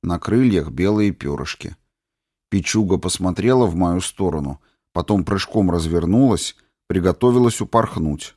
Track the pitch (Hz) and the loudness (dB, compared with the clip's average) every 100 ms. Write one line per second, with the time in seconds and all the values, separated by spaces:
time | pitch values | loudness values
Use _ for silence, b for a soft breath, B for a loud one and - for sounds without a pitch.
0 | 87 87 - 113 131 95 76 67 95 107 | -4 -6 0 2 2 2 -2 -2 0 2
1 | 104 - 71 71 69 - - 80 _ _ | 0 -2 -8 -8 -8 -12 -14 -16 _ _
2 | _ _ _ _ _ 101 - 110 98 92 | _ _ _ _ _ -4 0 0 2 0
3 | 92 - 92 87 107 131 110 82 87 90 | -2 -4 -4 0 2 4 2 2 0 -2
4 | - - 95 78 69 71 _ _ _ 87 | -6 -4 -4 -2 -6 -10 _ _ _ -8
5 | 82 101 78 98 - 110 92 85 80 85 | 0 0 0 -4 -2 0 2 0 0 0
6 | 85 110 135 104 - - _ _ _ 92 | 2 4 4 2 -4 -12 _ _ _ 0
7 | 90 - 123 123 120 - 107 117 - 90 | 0 2 2 4 2 0 0 0 0 -2
8 | 78 73 - | -4 -4 -10